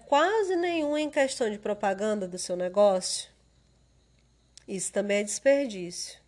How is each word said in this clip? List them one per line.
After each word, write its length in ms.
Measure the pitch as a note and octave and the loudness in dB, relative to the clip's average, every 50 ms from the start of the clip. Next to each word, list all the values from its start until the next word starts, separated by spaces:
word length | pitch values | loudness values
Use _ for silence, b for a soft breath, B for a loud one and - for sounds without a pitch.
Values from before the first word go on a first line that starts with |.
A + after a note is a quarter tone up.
| - - | -4 0
quase 480 | C#4+ C#4+ D#4 F4+ G#4+ A4+ G#4 F4+ F#4 | 2 4 4 4 4 2 2 0 0
nenhuma 440 | E4+ E4+ F4 E4+ E4 D4+ D4 D4 D4+ | 0 0 0 0 0 0 0 0 0
em 100 | D4+ D4 | -2 -2
questão 400 | C#4+ D4+ C4+ C4 C4+ - B3+ A3 | 0 0 0 0 0 -2 -2 -2
de 100 | G#3 G#3 | -4 -4
propaganda 680 | - G#3+ G#3 G3+ - G3+ G3 F#3+ G3+ G#3+ G#3+ G#3 F#3+ F3+ | -4 -4 -4 -2 -2 -2 -2 0 0 -2 0 -2 -4 -6
do 100 | F3 F3+ | -6 -8
seu 180 | - - F3+ | -6 -6 -4
negócio, 760 | F3+ F3+ F3+ F3+ G3+ G#3 G3+ F#3+ F#3 F3+ - - - - - _ _ _ _ _ _ _ _ _ _ _ _ _ _ _ _ _ _ _ _ _ _ _ _ _ - _ - | -4 -4 -2 4 6 6 6 6 4 0 -2 -6 -6 -8 -12 _ _ _ _ _ _ _ _ _ _ _ _ _ _ _ _ _ _ _ _ _ _ _ _ _ -20 _ -10
isso 240 | G3+ F#3+ F3 - | -8 -6 -6 -4
também 260 | - G3+ G3 G3+ G3+ G3+ | -4 -4 -2 0 0 0
é 60 | G#3 | 0
desperdício. 960 | G#3 - - - C4+ C#4 C#4 C#4+ B3 G#3 F#3+ F3+ E3+ F3+ - - - - - _ | -2 -6 0 2 4 4 4 2 -2 -4 -8 -8 -10 -10 -10 -12 -12 -14 -18 _